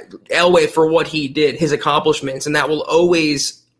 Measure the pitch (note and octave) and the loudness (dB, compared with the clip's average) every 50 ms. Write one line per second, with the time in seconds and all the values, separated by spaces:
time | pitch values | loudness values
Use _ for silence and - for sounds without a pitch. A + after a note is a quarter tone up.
0 | - _ G2 - _ - B2+ E3 F3 F3+ F3+ E3 D3+ D3+ - D#3+ D#3+ D#3+ D#3+ D#3+ | -8 _ -20 -20 _ -4 0 2 2 4 4 4 2 2 2 2 2 2 2 0
1 | D3+ D3+ E3 D#3 C#3+ C3 C3+ D3+ D3+ C#3 B2 - E3 D3 D3 C#3+ - D3+ D3 D#3 | 0 0 -4 -6 -6 -4 -2 0 0 0 0 0 -2 -2 -2 -2 0 0 0 0
2 | D3+ D#3 D3 - C#3+ C3+ C3 C#3 - D3 D3+ D3+ C#3 C3+ D#3 D3+ - - D3+ E3 | 2 0 -2 -2 -4 -8 -8 -8 -6 -4 -2 -2 0 -2 -2 -4 -4 0 2 2
3 | F3 F3 F3 E3 D#3 D3+ D3 C#3 - - - _ _ _ _ | 4 4 2 2 2 0 -2 -2 -4 -6 -8 _ _ _ _